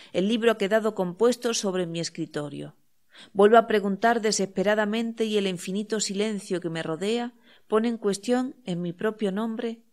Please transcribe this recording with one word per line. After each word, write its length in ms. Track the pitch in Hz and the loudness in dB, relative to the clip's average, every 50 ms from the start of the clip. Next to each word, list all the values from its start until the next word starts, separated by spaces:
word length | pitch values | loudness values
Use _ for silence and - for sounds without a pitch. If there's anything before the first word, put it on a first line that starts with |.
| - - - | -16 -6 -2
El 140 | 175 190 | 0 0
libro 240 | 208 233 220 226 233 | 2 2 2 4 2
ha 60 | 220 | 2
quedado 360 | 220 202 190 214 220 214 220 208 | 2 2 2 2 2 2 0 -2
compuesto 600 | 208 185 180 170 - 220 240 240 - - 233 226 | -2 -4 -4 0 2 2 2 2 2 -2 -4 -4
sobre 340 | - - 196 180 185 180 | -2 -2 -2 -2 -2 -2
mi 120 | 165 165 170 | -4 -4 -6
escritorio. 760 | 160 - - - 160 151 - 156 147 143 143 143 147 151 - _ _ _ _ _ _ _ - - - - - | -6 -6 -6 -8 -8 -6 -6 -8 -8 -8 -8 -12 -12 -14 -16 _ _ _ _ _ _ _ -20 -20 -20 -2 4
Vuelvo 240 | 196 202 214 226 | 6 8 8 10
a 80 | 226 226 | 8 8
preguntar 560 | 226 214 208 190 208 190 196 - 233 233 233 | 6 2 0 0 0 0 2 2 2 2 2
desesperadamente 1040 | 208 220 202 - 190 190 - 190 185 202 208 214 214 208 214 233 233 226 226 - 226 | 0 0 0 0 -2 -2 -2 0 0 2 2 2 0 0 -2 -2 -4 -4 -4 -4 -2
y 120 | 220 214 | 0 0
el 100 | 208 196 | 0 0
infinito 520 | 190 180 170 - 185 180 208 214 214 226 208 | 0 -2 -4 -6 -6 -6 -6 -4 -4 -4 -4
silencio 640 | 202 - 196 196 208 220 214 196 - - 190 170 | -4 -4 -2 -2 -2 -2 -4 -6 -6 -4 -4 -4
que 80 | 175 165 | -4 -4
me 140 | 165 165 160 | -6 -6 -6
rodea 500 | 160 160 156 190 208 226 240 240 240 - _ _ - - _ _ | -6 -6 -4 -2 -2 -2 -2 -4 -6 -10 _ _ -20 -20 _ _
pone 200 | - 214 220 226 | -2 0 0 2
en 100 | 240 233 | 0 -2
cuestión 580 | 220 - 202 190 196 - 247 247 254 254 269 - - - | -2 -2 -2 -2 -2 -2 0 0 0 -2 -4 -8 -10 -6
en 180 | - 175 170 | -6 -4 -4
mi 120 | 175 175 170 | -4 -6 -4
propio 380 | - 220 220 214 214 220 196 | -4 -4 -4 -2 -2 -2 -2
nombre, 500 | 185 208 226 226 220 220 233 233 226 226 _ _ | -2 -2 -4 -4 -6 -6 -8 -8 -8 -12 _ _